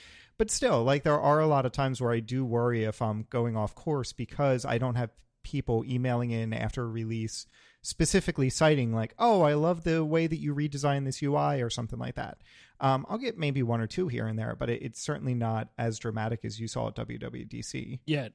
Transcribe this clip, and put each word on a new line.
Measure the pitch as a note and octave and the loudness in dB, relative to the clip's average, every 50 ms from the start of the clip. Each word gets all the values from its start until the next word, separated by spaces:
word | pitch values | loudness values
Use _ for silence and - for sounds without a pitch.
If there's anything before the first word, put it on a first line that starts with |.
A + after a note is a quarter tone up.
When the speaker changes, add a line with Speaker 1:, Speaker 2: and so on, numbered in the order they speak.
| - - - - - _ _ | -20 -20 -20 -20 -20 _ _
Speaker 1:
But | - A3 - | -2 -2 0
still, | - - C#4 A#3+ D#3+ A#2 A#2 | 0 0 2 4 4 4 4
like, | C3 C#3 C#3+ | 4 2 4
there | - D#3 D3 - | 4 4 4 4
are | - C#3+ D3 D#3 | 6 4 6 6
a | D#3 | 6
lot | D#3 D3 C3+ B2+ | 4 4 4 2
of | B2 | 0
times | - C#3+ C3+ C3+ B2+ - | 0 0 0 0 0 0
where | B2+ A#2 | 0 0
I | A#2+ A#2 | 0 0
do | A2 A2+ B2+ C3+ C3 | -2 -2 -2 -2 0
worry | A#2 A#2 A#2 A#2+ B2 A#2+ A2+ A2 | 0 2 2 2 2 2 2 0
if | G#2+ - - | -2 -2 -2
I'm | A#2+ G#2+ G#2+ G#2+ A2 - | -2 -2 -2 -4 -6 -4
going | - A#2+ A#2 A#2+ A2 | -2 -2 0 0 0
off | A2 G#2+ - - | -2 -2 -2 -4
course, | - - E3 D3 C3+ A#2+ - - | -6 -4 -2 -2 -2 -2 -6 -8
because | - A#2+ - - - C#3+ C3+ C3 A#2+ - | -8 -10 -8 -2 2 4 4 4 2 0
I | - A#2+ | 0 0
don't | A#2 C3 B2+ A#2 | 0 0 0 0
have | B2 A#2+ G#2+ - _ _ _ _ _ - | -2 -2 -4 -6 _ _ _ _ _ -12
people | - - C#3 - - A#2 A2+ - | -6 -6 -4 0 0 0 0 0
emailing | C3 B2+ B2 B2+ B2+ A#2+ A#2+ A#2+ A#2+ | 0 -2 0 2 2 2 0 0 0
in | A#2 A2+ A2+ A2 A2 | -2 -2 -2 -2 -2
after | A2+ A2+ G#2+ - C3 A#2+ | -2 -4 -4 -2 -4 -4
a | |
release | A2+ A2+ A#2 A2+ A2+ A#2 A2+ A2+ A2 - - - - _ _ _ _ _ _ | -4 -4 -4 -4 -4 -4 -4 -4 -6 -6 -10 -12 -16 _ _ _ _ _ _
specifically | - - - - D#3+ - - F#3+ - F3+ - - C3+ C3 | -12 -10 -2 0 2 4 4 4 2 2 0 2 2 2
citing, | - - D#3+ D#3 D3+ C#3 A#2+ A2+ A2+ | 4 4 6 6 6 4 4 2 0
like, | A2+ A2+ - - | 0 -2 -4 -2
"Oh, | - A3+ A#3+ G#3+ F#3 | 2 4 4 6 6
I | D#3+ D3 D3 | 6 6 4
love | D3 D#3 E3+ F3 E3 E3 | 4 2 2 0 0 0
the | E3+ D#3+ E3 D#3+ | 2 2 2 2
way | D3+ D#3+ E3 E3 | 2 2 2 2
that | D#3 D#3+ | 2 0
you | D3+ C#3+ D3 C#3+ | -2 -2 -2 0
redesigned | C#3+ D3+ D3 C#3+ C3+ C#3+ C#3+ C#3 C#3 C#3 | 0 -2 -2 -2 0 0 2 2 2 0
this | C3+ C3 - D3+ | -2 -4 -2 -2
U | C#3 C#3+ | 0 2
I | D3 D3 D3 C#3+ | 2 2 2 2
or | C3 A#2+ A2+ | 0 0 -2
something | - - A#2+ A2 - | -2 -4 -6 -6 -6
like | B2 A#2+ B2 - | -8 -8 -8 -6
that." | - A2+ - - - - - - - - _ _ - | -8 -8 -8 -10 -14 -20 -20 -20 -20 -20 _ _ -2
Um, | C#3 C3+ C3 C3 C3 - | 2 2 2 2 0 -4
I'll | G3+ | -6
get | A#3 C4+ A#3+ - E3 | -4 -4 -6 -4 -2
maybe | D3+ C#3+ C3 C3+ B2 | -2 0 0 0 0
one | A#2 A#2 A2+ | 0 0 0
or | A2+ | -2
two | A2 - F3+ F#3 D3+ | -2 -2 -2 -2 -2
here | A#2 A#2 A2+ | -2 -2 -2
and | A2 A2 | -2 -2
there, | A2 A2 A#2 - | -4 -4 -6 -4
but | A#2+ B2+ A#2+ | -4 -2 -2
it, | A#2 - C#3 | -2 -4 -6
it's | A#2+ - - | -8 -10 -8
certainly | - - D3 - C#3+ C3 B2 | -6 -6 -6 -4 -2 -2 -2
not | A#2+ A#2 A2+ A2+ A2 - - _ - | 0 0 0 -2 -2 -4 -6 _ -4
as | A#2 A#2 A2 | -4 -4 -4
dramatic | - - A2+ G#2+ A2 G#2+ A2 A#2 - - | -4 -6 -6 -4 -2 -2 -2 -4 -4 -6
as | A2 G#2 A2+ | -8 -8 -8
you | A2+ | -8
saw | A2+ - B2 A2+ A2 | -6 -6 -4 -6 -4
at | - | -6
W | A#2+ A#2 A2+ A2+ | -8 -8 -8 -8
W | - - A#2+ B2 A#2+ - | -10 -10 -10 -10 -12 -12
D | - A#2 A#2 A2 | -12 -12 -12 -10
C. | - - C3 A#2+ - C3 B2 - | -10 -10 -10 -10 -10 -12 -10 -4
Speaker 2:
Yeah, | D#3 D3+ C#3+ A#2+ G#2+ | -2 -2 -2 -2 -6